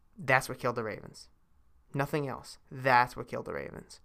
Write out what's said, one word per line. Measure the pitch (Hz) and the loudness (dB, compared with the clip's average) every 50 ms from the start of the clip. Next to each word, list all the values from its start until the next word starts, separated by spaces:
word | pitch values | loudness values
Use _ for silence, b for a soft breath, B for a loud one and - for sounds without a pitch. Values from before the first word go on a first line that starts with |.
| _ _ _ 226 | _ _ _ -6
That's | 165 127 131 131 135 - | 2 4 4 4 4 0
what | 127 - | -6 -4
killed | - 123 120 | -2 -2 -2
the | 120 | -2
Ravens. | 113 107 104 - - - - - - - - _ _ _ _ - _ _ - - _ _ | -4 -6 -6 -8 -12 -16 -18 -20 -20 -20 -20 _ _ _ _ -20 _ _ -20 -20 _ _
Nothing | - 143 139 - - 156 139 | -4 -2 -2 0 -2 -4 -4
else. | 131 120 - - - - - - - | -4 -8 -10 -12 -16 -20 -20 -20 -16
That's | 151 131 127 135 127 120 123 123 - | -12 0 4 8 8 8 8 6 0
what | 123 117 - | -6 -10 -8
killed | 120 123 117 | -8 -8 -6
the | - | -6
Ravens. | 85 71 69 - - - - - - - | -6 -6 -6 -8 -10 -14 -14 -16 -20 -20